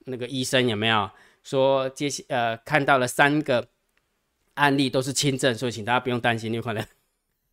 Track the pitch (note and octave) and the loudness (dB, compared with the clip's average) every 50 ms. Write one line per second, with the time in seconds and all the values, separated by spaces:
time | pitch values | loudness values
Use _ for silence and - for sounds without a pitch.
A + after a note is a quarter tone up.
0 | _ C3 B2+ A#2 B2 B2 C#3 C3 B2+ - C3+ B2+ B2 A#2+ G#2+ G2+ A2 A2+ A2+ G#2+ | _ -12 -10 -8 -8 -8 -6 -6 -4 0 2 2 2 2 0 0 0 2 2 2
1 | G2+ F#2+ - - - _ _ _ _ - D3 C3+ C3 C3+ C3+ C3+ C3 C3+ C3 - | 0 -2 -6 -14 -20 _ _ _ _ -6 -2 0 2 2 2 2 0 -4 -6 -6
2 | C#3+ C#3+ C3+ - - - D3 B2 A#2 A2+ A2+ A2+ - - D3+ D3 C#3 C#3+ C#3 C3 | -6 -6 -6 -6 -8 -4 -4 -2 -2 -2 -4 -6 -4 -2 0 2 4 4 4 4
3 | B2+ A#2+ - - D3 C#3+ D3 D3+ D3 - B2+ A#2 A2 - _ _ _ _ _ _ | 2 0 2 4 4 4 4 2 0 0 0 -2 -2 -4 _ _ _ _ _ _
4 | _ _ _ _ _ _ _ _ _ _ _ C#3 D3 C#3+ C#3 C#3 C#3 B2+ - C3+ | _ _ _ _ _ _ _ _ _ _ _ 2 2 4 4 2 2 0 0 0
5 | B2+ C#3+ B2+ - D3 D3 C3 B2+ D3 C3+ A2+ A2 C3+ A#2+ G#2+ A2+ G2+ A#2 A#2+ B2 | -2 -2 -2 0 0 0 0 2 0 0 0 0 -2 -6 -6 -6 -2 0 0 0
6 | - B2+ B2 A#2+ A2+ A#2+ A#2 A2+ A2 A2 A2+ A2+ A2 A#2+ G#2+ G#2+ - - _ _ | 0 0 -2 0 0 0 0 0 -2 -4 -4 -4 -4 -6 -6 -6 -8 -10 _ _
7 | _ _ _ _ _ _ _ _ _ _ | _ _ _ _ _ _ _ _ _ _